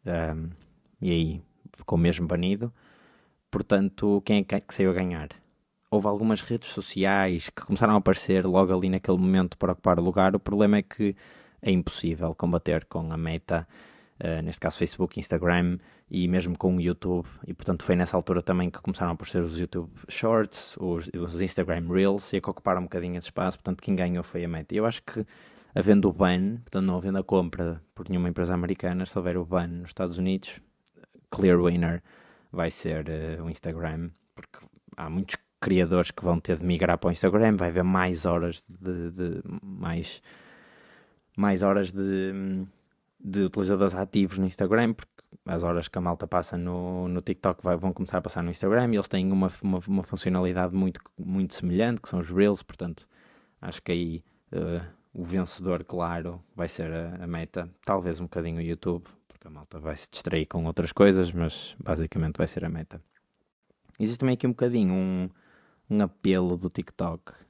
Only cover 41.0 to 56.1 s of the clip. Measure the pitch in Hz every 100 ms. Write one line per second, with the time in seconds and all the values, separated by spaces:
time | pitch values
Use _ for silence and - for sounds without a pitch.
41 | _ _ _ - 101 95 101 101 92 95
42 | 98 95 95 98 95 95 95 _ _ _
43 | _ _ 101 98 92 104 95 98 98 90
44 | 98 104 95 95 95 - 95 110 117 110
45 | - _ _ - - 85 87 87 82 92
46 | 87 85 82 90 85 90 87 90 90 90
47 | 90 90 87 92 98 90 92 85 95 -
48 | 92 90 87 - 85 87 98 113 120 107
49 | 98 98 92 95 95 - 101 90 92 98
50 | 90 95 92 92 92 90 90 95 95 -
51 | - - 90 95 92 - 90 90 117 117
52 | - 92 82 90 101 98 - - 87 80
53 | _ _ _ _ _ _ 87 - - 87
54 | 85 82 _ _ _ 90 85 85 85 -
55 | _ - 85 92 90 - 92 87 85 90
56 | 85